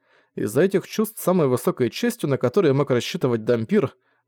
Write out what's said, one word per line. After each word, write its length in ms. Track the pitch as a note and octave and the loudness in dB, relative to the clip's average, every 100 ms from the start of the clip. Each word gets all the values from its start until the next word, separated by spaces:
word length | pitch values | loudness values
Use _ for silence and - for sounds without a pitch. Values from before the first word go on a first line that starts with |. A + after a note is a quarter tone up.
| _ _ _ | _ _ _
Из-за 280 | - A2 A#2+ | -8 -2 2
этих 240 | F#3+ G3 - | 2 0 -2
чувств 340 | - G#3+ - | -4 -4 -2
самой 280 | F3+ F#3 C#3 | 0 2 2
высокой 420 | B2 F#3 F3 A#2 | 0 -2 0 -2
честью, 400 | - A#3+ - D3+ | 0 -4 -2 -4
на 80 | C3 | 0
которую 360 | B2 G#3 D#3+ | 0 2 2
мог 160 | C3+ C#3 | 2 2
рассчитывать 540 | B2 - F#3 C3 A#2 | 0 -2 -4 -2 -2
дампир, 500 | A2+ A#2 G#2+ G#3 C3 - _ _ | 0 0 2 0 0 -8 _ _